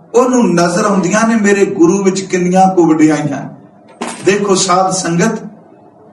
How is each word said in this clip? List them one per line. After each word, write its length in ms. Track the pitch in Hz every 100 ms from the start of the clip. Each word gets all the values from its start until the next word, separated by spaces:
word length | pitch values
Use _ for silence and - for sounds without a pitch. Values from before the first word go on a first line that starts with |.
| -
ਉਹਨੂੰ 400 | 233 247 254 190
ਨਜ਼ਰ 300 | 170 175 202
ਆਉਂਦੀਆਂ 440 | 214 190 170 202 226
ਨੇ 60 |
ਮੇਰੇ 300 | 226 202 202
ਗੁਰੂ 380 | 185 160 170 196
ਵਿੱਚ 180 | 190 170
ਕਿੰਨੀਆਂ 540 | - 185 180 185 185
ਕੁ 120 | 175 160
ਵਡਿਆਈਆਂ। 640 | 156 156 147 147 - - - - _ - - - - 175
ਦੇਖੋ 280 | 202 196
ਸਾਧ 360 | 180 - 185 190
ਸੰਗਤ, 540 | - 170 170 220 - - - - - - - -